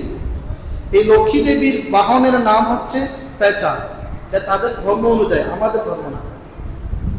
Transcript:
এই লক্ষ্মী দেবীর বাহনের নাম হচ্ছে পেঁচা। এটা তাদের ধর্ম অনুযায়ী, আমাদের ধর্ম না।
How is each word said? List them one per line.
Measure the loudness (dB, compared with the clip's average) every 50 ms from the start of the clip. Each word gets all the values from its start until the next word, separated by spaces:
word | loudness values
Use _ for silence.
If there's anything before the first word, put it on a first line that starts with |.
| -4 -8 -8 -6 -6 -6 -6 -6 -6 -8 -10 -10 -8 -8 -8 -8 -4 2 4
এই | 4 6
লক্ষ্মী | 6 6 6 6 4 2 2 2
দেবীর | 4 2 4 2 2 0 0 -2 0
বাহনের | 2 2 4 4 4 4 4 4 4 4
নাম | 4 4 4 4 4
হচ্ছে | 2 0 -2 -4 -4 -4 -4 -4 -4 -6 -10 -14 -12 -4 2
পেঁচা। | 2 2 2 2 0 -2 -2 -2 -6 -8 -10 -10 -10 -10 -10 -10 -8 -2
এটা | -2 -2
তাদের | 0 0 -2 0 0 -2 -4 -2 -2
ধর্ম | 0 0 2 4
অনুযায়ী, | 2 4 4 4 2 2 0 0 -2
আমাদের | -2 -2 -2 0 0 0 -2
ধর্ম | -2 -6 -6 -8 -10
না। | -10 -10 -10 -12 -14 -14 -18 -18 -16 -12 -10 -10 -10 -10 -6 -6 -6 -4 -4 -4 -4